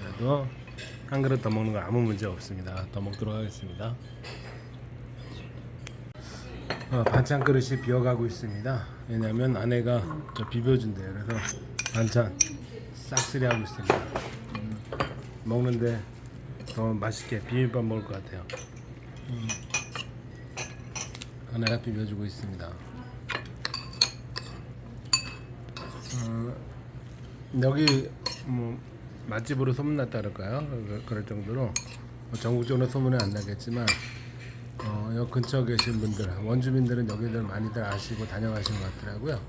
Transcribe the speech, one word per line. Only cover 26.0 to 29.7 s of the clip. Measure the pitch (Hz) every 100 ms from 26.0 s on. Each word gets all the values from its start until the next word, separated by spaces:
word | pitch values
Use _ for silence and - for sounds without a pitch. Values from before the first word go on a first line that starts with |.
| - 123 117
어, | 117 117 131 - - - - - - - - - 131
여기 | 131 139 151 135 131 - - - -
뭐 | 123 117 123 123 - - - -
맛집으로 | 107 117 139 131